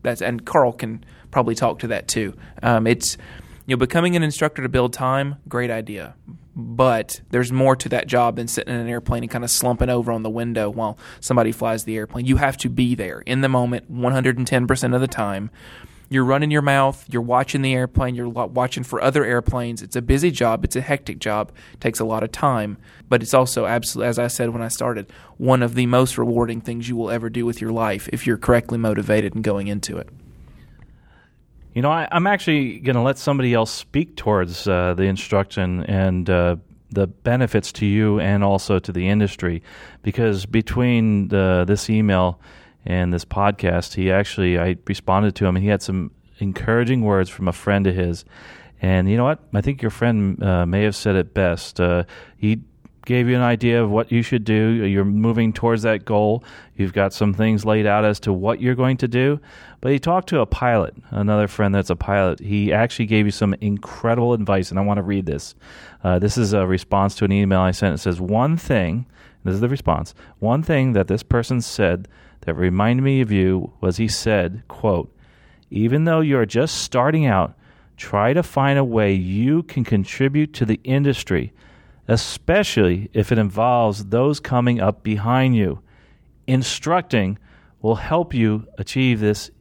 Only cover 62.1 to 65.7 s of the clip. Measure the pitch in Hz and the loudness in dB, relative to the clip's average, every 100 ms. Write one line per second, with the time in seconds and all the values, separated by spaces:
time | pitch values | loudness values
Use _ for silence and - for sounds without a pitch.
62.1 | 101 92 76 98 104 101 104 117 - 110 | 2 2 -2 -4 -2 2 2 0 -2 0
63.1 | 110 104 - 104 98 107 101 - - 117 | 2 2 0 -2 0 -2 -4 -6 -4 -2
64.1 | 117 120 120 101 98 90 92 101 101 92 | 2 2 0 2 0 0 -2 0 -2 0
65.1 | 98 87 71 - - - | -2 -2 -6 -8 -20 -20